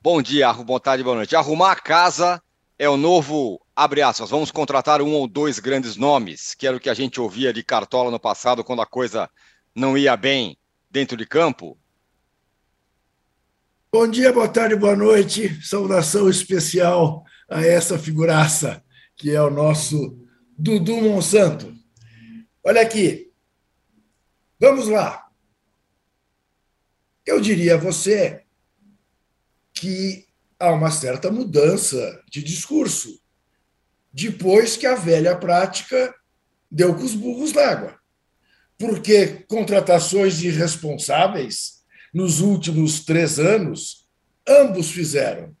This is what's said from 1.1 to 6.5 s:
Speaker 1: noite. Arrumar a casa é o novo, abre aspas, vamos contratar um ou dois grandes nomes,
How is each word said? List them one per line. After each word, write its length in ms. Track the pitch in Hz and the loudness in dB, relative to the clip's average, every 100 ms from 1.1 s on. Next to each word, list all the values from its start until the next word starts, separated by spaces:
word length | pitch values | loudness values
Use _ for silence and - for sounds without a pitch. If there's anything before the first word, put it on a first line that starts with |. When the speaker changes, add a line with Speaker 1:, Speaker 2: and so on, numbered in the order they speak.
| 120 | -4
Speaker 1:
noite. 180 | 104 | 0
Arrumar 380 | 160 147 156 190 | 0 0 2 2
a 40 | 180 | 2
casa 680 | - 160 175 156 175 175 _ _ _ _ | 0 2 2 2 -2 -2 _ _ _ _
é 100 | 143 | 0
o 80 | 139 | 2
novo, 640 | 156 180 139 151 123 92 _ | 4 2 2 -4 -4 -6 _
abre 280 | - 147 143 | -2 0 2
aspas, 280 | 135 - 104 | 0 0 -4
vamos 200 | 143 151 | -4 -4
contratar 520 | - 147 139 135 151 | -4 -2 -2 2 0
um 100 | 147 | 2
ou 140 | 151 131 | -2 -4
dois 320 | 101 151 123 | -4 -4 -4
grandes 380 | 131 135 123 101 | -4 -4 -4 -2
nomes, 580 | 139 139 98 76 - | 0 0 -2 -12 -16